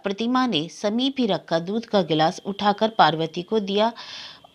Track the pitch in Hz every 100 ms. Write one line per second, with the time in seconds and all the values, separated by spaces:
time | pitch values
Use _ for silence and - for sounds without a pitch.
0 | 196 196 233 254 254 160 165 - 208 233
1 | 269 269 226 165 - 165 170 220 226 202
2 | 160 156 160 - - 196 208 202 220 220
3 | 156 156 160 180 175 220 190 202 226 226
4 | - - - - -